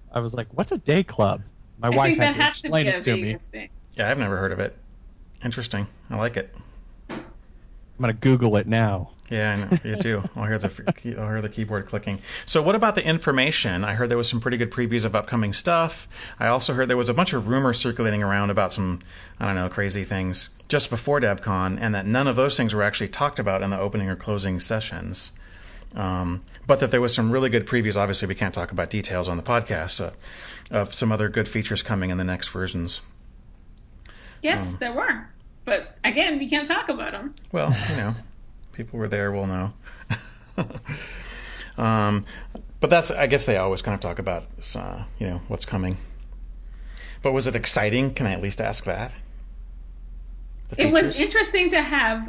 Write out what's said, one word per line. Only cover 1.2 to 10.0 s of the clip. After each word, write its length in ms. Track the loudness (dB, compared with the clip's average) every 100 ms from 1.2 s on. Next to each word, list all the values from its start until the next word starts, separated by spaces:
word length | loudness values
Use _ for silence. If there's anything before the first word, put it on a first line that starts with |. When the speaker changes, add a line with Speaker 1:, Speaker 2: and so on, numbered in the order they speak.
| 2 2 -6 -18 -20 -4
Speaker 1:
My 100 | 2
Speaker 2:
I 20 |
Speaker 1:
wife 180 | 4 6
Speaker 2:
think 100 | 6
Speaker 1:
had 140 | 4
Speaker 2:
that 40 | 4
Speaker 1:
to 40 |
Speaker 2:
has 160 | 2 2
to 60 | 0
Speaker 1:
explain 160 | 2
Speaker 2:
be 60 | 4
Speaker 1:
it 60 | 2
Speaker 2:
a 40 |
Speaker 1:
to 120 | 2 2
me. 60 |
Speaker 2:
Vegas 240 | 0 -4 -8
thing. 240 | -14 -14 -18 -10
Speaker 3:
Yeah, 160 | -2 0
I've 80 | 2
never 180 | 0 0
heard 160 | 0
of 80 | 0
it. 160 | -4 -6 -20 -20 -20 -20 -20 -8
Interesting. 420 | -6 -6 -4 -4 -4 -8 -8
I 60 | -4
like 180 | -2 -2
it. 180 | -6 -12 -18 -20 -20 -18 -12
Speaker 1:
I'm 80 | -12 -12 -20 -20 -20 -20 -20 -14 -2
gonna 120 | 0
Google 440 | 4 6 8 6 4
it 100 | 4
now. 440 | 4 4 2 -4 -12 -4
Speaker 3:
Yeah, 220 | 0 0
I 40 | 0
know. 220 | 2 2 2
You 60 |
do. 260 | -2